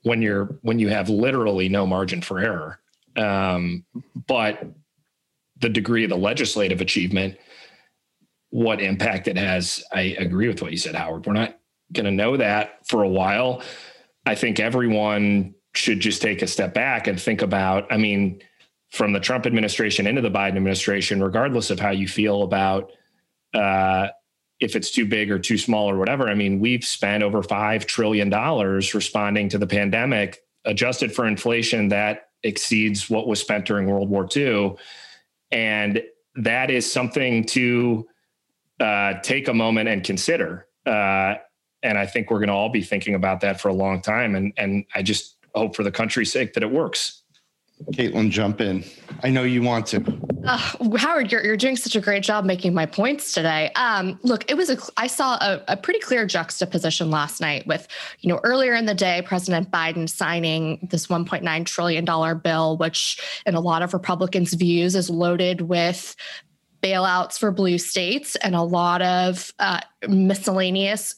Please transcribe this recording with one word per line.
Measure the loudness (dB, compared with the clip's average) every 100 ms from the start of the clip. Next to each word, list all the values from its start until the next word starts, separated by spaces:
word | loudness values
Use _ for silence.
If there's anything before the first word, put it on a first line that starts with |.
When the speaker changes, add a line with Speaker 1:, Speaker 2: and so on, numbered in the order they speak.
Speaker 1:
when | -2 0
you're, | 2 0 -2 -4
when | -2 0
you | 2
have | 0 0
literally | 2 2 2 0 2 2
no | 2 2
margin | 0 0 -4
for | -4 -2
error. | -2 -2 -8 -14 _ _ _ -4
Um, | 0 0 0 0 -2 -4 -10 -16 -14 -14 -2
but | 0 0 -4 -12 -16 _ _ _ _ _ _ _ -4
the | 0
degree | 0 2 2
of | 2
the | 0
legislative | 0 0 -2 0 0 0
achievement, | 0 0 2 0 0 -6 -20 -20 -20 _ _ _ _ _ _ _ _
what | 0 0 2
impact | 0 0 0 0 -2
it | 0
has, | 0 0 -2 -6 -4
I | -2 -2 -2
agree | -2 0 0
with | 0
what | -6
you | -4
said, | -4
Howard. | -4 -6 -6 -2
We're |
not | 0 0 -6 _ _ _
gonna | -2 0
know | 2 2 2
that | 2 2 -2 -8 -2
for | 2
a | 2
while. | 2 2 2 0 -2 -10 -16 -20 -20 _ _ -4
I | 0
think | 0 0
everyone | 0 2 2 2 2 2 2 2 0 -8 _
should | -2 0 0
just | 0 0
take | -2 -2
a | -2
step | -2 -2
back | 0 0 0 -2
and | -2
think | -2 -2
about, | 0 0 2 0 0
I | 0
mean, | 2 2 0 -2 -16 _ _ _ _
from | -2 0
the | 0
Trump | 0 -2 0
administration | 0 0 0 0 2 0
into | 0
the | 0
Biden | 0 0 0
administration, | 0 0 0 0 0 0
regardless | 2 2 0 0 -2
of | -2
how | 0
you | 0 -2
feel | 0 2 2
about, | 2 2 2 0 -4 -16 _ _ _ _ -4
uh, | 0 2 4 4 2 0 -6 _ _ _ -4
if | -2 0
it's | -2
too | -2 0
big | 0 0
or | -2
too | 0 0
small | 2 2 2
or | 2
whatever, | 0 0 0
I |
mean, | 2 2 2
we've | 2 0
spent | -2 -2 0 2
over | 2 0
five | 0 0 0 0 -2
trillion | 0 2 2 2
dollars | 2 0 2 2 2 0 -2
responding | -2 0 0 0 0
to | -2
the | 0
pandemic, | 0 2 0 0 0 -2 -6 _ _ -4
adjusted | 0 0 0 -2
for | 0 0
inflation | 0 0 0 0 0 2
that | 2 0 -2 -10 _
exceeds | -6 -4 0 2 2 -2 -2
what | -2 0
was | -2
spent | 0 -2 0
during | 0 2
World | 0 0
War | -2 0
Two. | 0 2 2 0 -4 -18 -20 -20 -20 _ _ -6
And | -2 0 0 0 -2 -4 _ _ -4
that | -2 0 2
is | 0 0
something | -2 0 0 2 2 2
to, | 2 2 2 2 0 -4 _ _ _ _ _ _ -2
uh, | 0 2 0 -2
take | -2 -2 0
a |
moment | 2 2 2 2
and | -2
consider. | -2 -2 0 0 -2 -6 -14 _ -2
Uh, | 0 2 2 0 -2 -10 _ _ -6
and | -2 0
I | -2
think | -4 -2
we're | 0
gonna | 2 0
all | 0
be | -2
thinking | -2 -4 -2 0
about | 0 0
that | 0 0
for | 0
a |
long | 0 0 0
time. | -2 0 0 0
And, | 0 -2
and | 0 -2 -2
I | -4
just | -2 -2 -6 _ _ -2
hope | -2 0
for |
the | -2
country's | 0 -2 0 0
sake | 0 -2
that | -2
it | 0
works. | 0 0 -2 -6 -8 _ _ _ _ _ _ -8
Speaker 2:
Caitlin, | -2 0 2 2
jump | 2 0 0
in. | 0 -2 -6 -18 -18 -4
I | 0
know | 2
you | 2 2
want | 2 0 0
to. | -2 -2 -6 -6 -4
Speaker 3:
Uh, | -2 -2 -2 -2 0 2
Howard, | 2 2 2
you're, | 0
you're | 2 2
doing | 2 0
such | -2 -2
a |
great | 0 0
job | 0 0
making | 2 0 2
my | 2 0
points | 0 0 0 -2
today. | 0 0 0 0 0
Um, | 0 0 -2 -2
look, | 0 0 0
it | 0
was | 0
a | 0
cl-, | -4 -6
I | -4
saw | -2 0 0
a, | 0 -2 -2
a | -4
pretty | -2 -2
clear | 0 0 2
juxtaposition | -2 -4 -4 -2 0 0 0 0
last | 0 -2 -2
night | -4 -4 -2
with, | -4 -4 -14 -14 -4
you | 0
know, | 2
earlier | 2 2 2
in | 2 2
the | 2
day, | 0 0
President | 0 -2 0 -2 0
Biden | 0 0 -2 -4
signing | -2 -2 0 0 0 -2 -4 -4
this | -4 0
one | -2
point | -2 -4
nine | -2 -2 -4
trillion | -2 0 0
dollar | 0 2 0
bill, | 0 0 2 2 2
which | 0 -2 -4 -6 -8 -4 -2
in |
a | 0
lot | 2 0
of | 0
Republicans' | -2 -2 -2 0 0 0 2
views | 4 4 2 2
is | 0
loaded | 0 2 2 0 0
with | 0 0 0 -2 -10 -14 -16 -16 _ _ _ -4
bailouts | 0 2 2 2 0 0
for | 0
blue | 2 2 2
states | 0 -2 -2 -2 -4 -4
and | 0 0
a |
lot | 2 2 2 2
of, | 2 2 2 -2 -8 -4
uh, | -2 -2 -6 -10 0
miscellaneous, | 4 4 2 0 0 0 0 -2 -2 -6